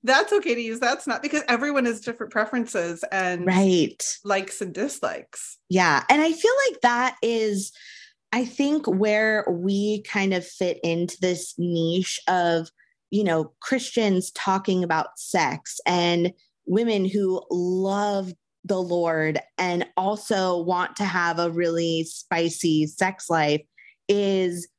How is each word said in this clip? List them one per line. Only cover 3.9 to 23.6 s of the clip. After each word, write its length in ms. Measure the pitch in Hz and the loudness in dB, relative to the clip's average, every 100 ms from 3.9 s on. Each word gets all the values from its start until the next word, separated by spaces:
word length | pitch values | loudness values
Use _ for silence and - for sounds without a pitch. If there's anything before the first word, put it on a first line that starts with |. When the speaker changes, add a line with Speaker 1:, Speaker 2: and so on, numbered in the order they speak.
| - - - | -2 -8 -8
Speaker 1:
likes 380 | 202 196 196 - | -2 -2 -2 -8
and 120 | 190 | -8
dislikes. 840 | 170 269 - 120 82 - - - - _ | -4 -6 -4 -6 -6 -14 -16 -16 -18 _
Speaker 2:
Yeah. 340 | 180 175 143 - | 4 4 4 2
And 120 | 294 | 0
I 100 | 320 | 0
feel 200 | 330 440 539 539 | 2 2 2 0
like 120 | - | 2
that 340 | 240 240 254 254 | 0 2 -2 -2
is, 500 | 226 226 220 202 202 - - - - _ _ | -2 0 -2 -2 -6 -14 -20 -20 -20 _ _
I 120 | 240 247 | -4 -4
think, 400 | - 277 302 294 | -2 0 0 0
where 600 | 190 214 214 220 214 - | 0 2 4 2 2 0
we 520 | 170 185 196 208 214 | -2 0 0 0 -2
kind 300 | 208 208 190 | -2 -2 0
of 120 | 185 175 | 0 -4
fit 340 | - 180 - | -4 -4 -2
into 340 | 170 165 175 - | -2 -2 -2 -2
this 320 | 185 175 - - | -2 -2 -6 -4
niche 600 | 175 170 165 175 185 - - | -2 0 0 0 -2 -4 0
of, 420 | 185 175 170 165 _ _ _ _ | 2 2 0 -2 _ _ _ _
you 120 | 202 | 0
know, 300 | 202 165 156 _ | 2 0 -2 _
Christians 720 | - 262 254 - 214 185 185 | -4 -2 0 0 2 2 0
talking 520 | - - 190 196 185 | -4 0 0 2 0
about 340 | 175 160 - - | 2 0 -2 -8
sex 600 | - 185 147 160 - - - | -2 0 0 -2 -10 -6 0
and 480 | 180 175 170 175 - _ _ - | 2 2 2 0 -4 _ _ -2
women 400 | 185 233 208 190 | 0 2 2 0
who 360 | 202 190 185 - | 0 0 -2 -2
love 840 | 180 180 185 190 196 208 202 190 175 _ _ 185 | -2 0 0 0 0 0 -2 -4 -12 _ _ -4
the 160 | 190 | -2
Lord 580 | 180 175 165 160 156 151 - - | 0 0 0 2 0 -2 -6 -4
and 280 | 180 175 180 - | -2 0 -2 0
also 680 | 190 208 - 202 185 175 | 0 -2 -2 0 2 0
want 360 | 170 180 180 - | 0 0 -2 -2
to 80 | 202 | -2
have 340 | 180 170 165 | 0 0 2
a 100 | 170 | 0
really 540 | 165 170 165 170 165 | 2 0 0 0 0
spicy 840 | 160 - - 170 170 165 170 156 151 | -4 -8 -4 0 0 0 2 2 2
sex 440 | - 190 196 - | 0 -4 -4 -2
life 320 | 165 151 151 | 2 2 0